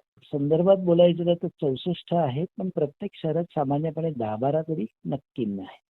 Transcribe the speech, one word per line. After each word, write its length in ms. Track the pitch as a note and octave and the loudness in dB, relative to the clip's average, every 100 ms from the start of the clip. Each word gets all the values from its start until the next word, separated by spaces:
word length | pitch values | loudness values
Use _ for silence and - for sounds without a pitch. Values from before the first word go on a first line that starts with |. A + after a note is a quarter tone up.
| - _ | -6 _
संदर्भात 540 | - D3 C#3+ D#3+ F3+ G3 | -8 -4 0 4 4 4
बोलायचं 460 | F3+ E3+ F3 E3 | 4 6 6 4
झालं 240 | F3 F3 E3+ | 0 0 -2
तर 0 | |
चौसष्ट 680 | - D3 C3 - - - | -4 -4 -2 -4 -6 -2
आहे, 320 | E3+ D3+ B2+ F3 - | 0 0 -2 -6 -6
पण 120 | F#3+ | -6
प्रत्येक 420 | E3+ D3 - G#3 | -2 -4 -4 -12
शहरात 300 | - D#3+ D#3 | -6 -4 -2
सामान्यपणे 680 | F3 - C3+ C#3+ D#3+ D#3 D#3+ | -2 -2 -2 0 -2 -4 -4
दहा 240 | C#3 A2 G#2+ | -4 -4 -2
बारा 260 | C3 D#3 | 0 0
तरी 240 | D#3+ D#3+ A3 _ E3+ | -2 -6 -6 _ -8
नक्की 400 | C#3+ - - A2 | -8 -8 -8 -6
नाही. 340 | G2 F#2 - | -6 -12 -18